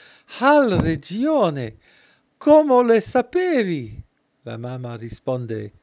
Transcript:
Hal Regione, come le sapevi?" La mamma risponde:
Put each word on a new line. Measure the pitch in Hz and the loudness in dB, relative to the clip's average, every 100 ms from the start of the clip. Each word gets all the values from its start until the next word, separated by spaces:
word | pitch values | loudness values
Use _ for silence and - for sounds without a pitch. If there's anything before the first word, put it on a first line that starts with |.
| - - _ - | -20 -20 _ -2
Hal | 262 302 262 | 4 4 4
Regione, | 175 160 160 - 190 285 311 190 139 117 - _ _ _ _ _ _ | 2 0 -4 -6 -4 -2 0 0 -2 -8 -12 _ _ _ _ _ _
come | - 302 302 247 | 4 6 6 4
le | 247 226 | 4 2
sapevi?" | - 254 240 359 370 302 196 160 113 - - _ _ _ | 2 -2 -2 -2 0 0 -2 -4 -8 -14 -20 _ _ _
La | - 113 | -14 -10
mamma | 120 127 123 | -10 -10 -12
risponde: | 120 113 - - 127 120 110 104 _ | -12 -14 -12 -6 -6 -6 -8 -10 _